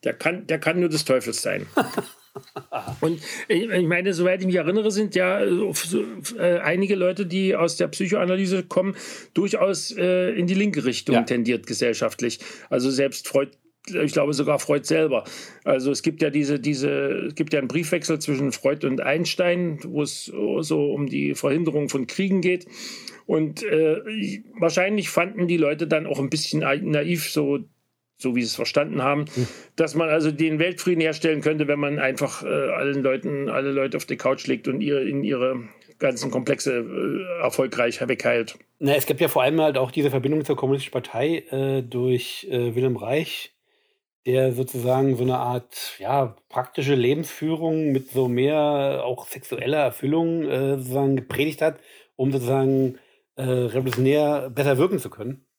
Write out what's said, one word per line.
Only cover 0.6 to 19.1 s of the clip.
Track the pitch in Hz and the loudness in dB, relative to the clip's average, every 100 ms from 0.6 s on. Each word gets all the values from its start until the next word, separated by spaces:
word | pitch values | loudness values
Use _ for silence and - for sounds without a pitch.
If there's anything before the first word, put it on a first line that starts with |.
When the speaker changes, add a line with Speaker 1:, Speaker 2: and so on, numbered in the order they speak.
| - 170 | 0 2
Speaker 1:
nur | 175 | 2
des | 156 | 0
Teufels | 156 131 120 110 | 2 0 2 -4
sein. | - 98 98 - | -4 -4 -2 0
Speaker 2:
<laughs> | - - - - _ - - - - 123 107 127 | 0 -2 -8 -14 _ -20 -14 -16 -10 -10 -8 -4
Speaker 1:
Und | 160 165 - - - | -2 -2 -8 -12 -2
ich, | 180 226 | 0 0
ich | 180 180 | 0 2
meine, | 175 185 | 2 0
soweit | 170 180 185 | 2 2 2
ich | 185 | 2
mich | 180 | 0
erinnere, | 156 202 214 | 2 2 2
sind | 202 214 | 0 0
ja, | 180 180 196 | 2 2 2
äh, | 202 180 208 | 2 2 0
so, | 156 170 208 220 208 143 233 | -2 -2 -2 -2 -6 -10 -2
äh, | 175 175 | 2 2
einige | 147 180 196 | 2 0 2
Leute, | 196 180 185 190 | 2 2 0 -2
die | 185 190 | 0 2
aus | 185 165 165 | 2 0 0
der | 175 | -2
Psychoanalyse | - 190 202 180 185 190 190 | -2 -2 0 2 0 0 -2
kommen, | 180 - 185 190 - - - | 0 0 0 -2 -10 -16 -6
durchaus, | - 196 214 185 175 - - | -2 0 2 2 0 -4 -2
äh, | 180 180 180 | 2 2 2
in | - 175 | 0 0
die | |
linke | 190 208 156 | 2 2 2
Richtung | 123 117 - | 0 -2 2
Speaker 2:
Ja. | 123 | 2
Speaker 1:
tendiert | 117 123 113 120 - | 4 0 2 0 -2
gesellschaftlich. | 120 120 113 113 - 123 - - - - | -2 0 0 -2 -2 -4 -4 -12 -18 -2
Also | 135 127 | 0 2
selbst | 131 139 - - | 2 0 -2 -2
Freud, | 139 139 _ _ _ - | 0 0 _ _ _ -8
ich | 175 151 | -2 0
glaube | 147 143 | 2 0
sogar | 139 143 147 | 0 2 0
Freud | - 143 | 2 0
selber. | - 160 160 123 - - - - | 2 2 2 0 -2 -14 -18 -12
Also | - 135 131 | 0 2 2
es | 139 | 0
gibt | - 156 | -2 0
ja | 156 | 0
diese, | 143 143 143 | 2 0 0
diese, | 139 143 143 143 139 - - | 0 0 0 0 0 -2 -4
es | |
gibt | 151 156 | -4 0
ja | 147 | 0
einen | 131 | 0
Briefwechsel | 139 165 175 151 156 | -2 0 -2 0 -2
zwischen | 156 135 139 | 0 0 0
Freud | - 135 151 151 | 0 0 0 0
und | 131 | -2
Einstein, | 123 | 0